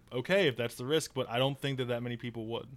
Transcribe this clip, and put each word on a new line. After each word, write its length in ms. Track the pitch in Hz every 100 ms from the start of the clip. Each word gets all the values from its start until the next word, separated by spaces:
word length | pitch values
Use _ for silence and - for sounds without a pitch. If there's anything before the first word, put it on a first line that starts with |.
| -
okay, 360 | 123 127 196 170
if 80 | 120
that's 200 | 117 -
the 100 | 127
risk, 280 | 156 -
but 160 | 131 123
I 80 | 117
don't 220 | 135 139
think 180 | 139 131
that 80 | 120
that 180 | 120
many 140 | 120 117
people 280 | 120 117 113
would. 200 | 113 -